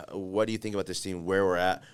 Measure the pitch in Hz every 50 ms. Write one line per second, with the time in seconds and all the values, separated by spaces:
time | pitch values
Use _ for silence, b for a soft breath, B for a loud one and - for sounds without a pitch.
0 | - - - 98 95 92 95 104 110 113 110 107 110 107 101 98 92 - 110 -
1 | - 98 92 87 85 90 95 98 98 92 90 87 90 92 92 - B B